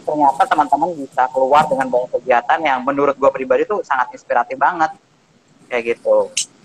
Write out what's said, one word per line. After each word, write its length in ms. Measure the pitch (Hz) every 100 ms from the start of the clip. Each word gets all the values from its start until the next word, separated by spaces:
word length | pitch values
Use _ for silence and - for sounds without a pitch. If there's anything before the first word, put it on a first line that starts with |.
| 170
ternyata 360 | 151 143 - 185
teman-teman 480 | 165 143 143 180
bisa 320 | 160 131 - 127
keluar 320 | 131 131 147 147
dengan 240 | 131 131
banyak 200 | 123 -
kegiatan 440 | 123 123 120 - 165
yang 160 | 156 127 127
menurut 320 | 139 143 131
gue 120 | 135
pribadi 320 | 131 131 131 160
tuh 160 | 202
sangat 320 | - 131 123
inspiratif 400 | - - 127 120
banget. 400 | 135 151 175 160 - _ _ _ _ _ _ -
Kayak 320 | 123 117 117
gitu. 320 | - 107 98 - - _